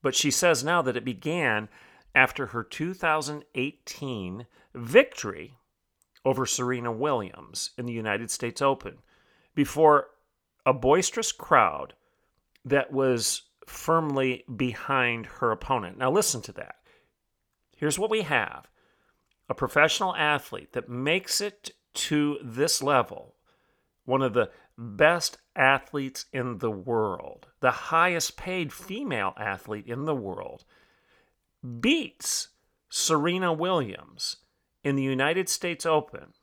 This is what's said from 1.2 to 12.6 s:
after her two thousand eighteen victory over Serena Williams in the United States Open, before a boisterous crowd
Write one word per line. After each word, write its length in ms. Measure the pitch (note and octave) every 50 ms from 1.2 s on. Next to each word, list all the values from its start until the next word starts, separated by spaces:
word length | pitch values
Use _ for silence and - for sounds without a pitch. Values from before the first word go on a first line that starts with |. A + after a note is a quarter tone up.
| - D#3 E3 F3 D#3 B2+ A2 G#2 G#2+ G#2+ - - - - - - _ _ _
after 300 | C3 C3 C3 - - C3+
her 180 | A2+ - A#2 A2
two 300 | - - - D#3 F3 F#3
thousand 500 | F#3 - E3 D3+ D#3 C#3 C#3 D3+ D3 - _ _
eighteen 920 | C#3 B2+ D3 - _ _ - - - D3 C3+ B2 G#2+ F#2+ F2+ F#2 G#2+ A#2+ _ _ _ _ _ _
victory 840 | - A#2 A#2 C#3 A#3 D4 - - - - G#2+ F#2 D2+ E2 A#2+ C3+ _ _ _ _ _ _ _ _ _ _ _ _ _ _
over 220 | C3+ C3+ C3 C3
Serena 480 | A#2+ - - B2+ B2 B2+ B2 A#2+ A#2+ A2+
Williams 800 | A2 C3 D3+ C#3 A#2 G2+ F#2+ - - - - F2 - - - _
in 80 | - A#2+
the 60 | A#2+
United 400 | A#2 A#2 A2 A2 G2+ G#2 A#2 G#2+
States 300 | - - - A#2 A2+ -
Open, 400 | C#3 C#3 B2+ C3 - F#2+ D2+ - _ _ _ _ _ _ _ _ _ _ _
before 580 | C#3 C#3+ - - D3 D#3+ D3+ D3 C#3+ - - _ _ _ _ _ _ _ _ _ _ _
a 60 | C3+
boisterous 640 | C3+ B2+ A#2 B2+ D3 F3+ F#3 - - A#3 A3 - -
crowd 600 | - - - E3 C3 A2 F2 D2 C#2 C#2 - - _ _ _ _ _ _ _ _ _ _ _ _ _